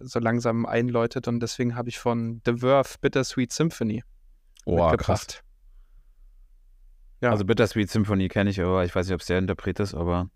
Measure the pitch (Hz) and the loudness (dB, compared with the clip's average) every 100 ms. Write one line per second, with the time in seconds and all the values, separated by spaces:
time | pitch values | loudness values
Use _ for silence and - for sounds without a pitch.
0 | 131 120 113 120 120 113 117 117 123 120 | -6 -2 0 2 2 0 0 0 0 0
1 | 117 131 120 120 117 - 123 117 120 - | 0 -2 -4 -2 -2 -2 -2 -2 -6 -4
2 | 120 117 117 117 - 120 123 139 127 - | 0 0 -2 -2 0 2 4 4 4 -2
3 | 139 135 127 - 123 - 160 - 113 110 | 0 0 0 -2 -2 0 -2 -2 -4 -4
4 | - - - - _ - - 85 85 78 | -8 -20 -20 -20 _ -12 -2 2 4 2
5 | - 107 - - - _ - - - - | 2 -2 -4 -16 -20 _ -20 -20 -20 -20
6 | - - - - - - - - - - | -20 -20 -20 -20 -20 -20 -20 -20 -20 -20
7 | - - 120 107 98 107 113 113 101 113 | -20 -4 0 2 2 2 2 2 0 0
8 | 101 101 92 104 101 98 87 92 90 92 | 2 0 0 0 0 0 0 2 0 0
9 | 90 90 - 90 92 92 101 87 101 - | -2 -2 0 0 0 -2 -4 -4 -4 -2
10 | 87 87 90 | -2 -2 -4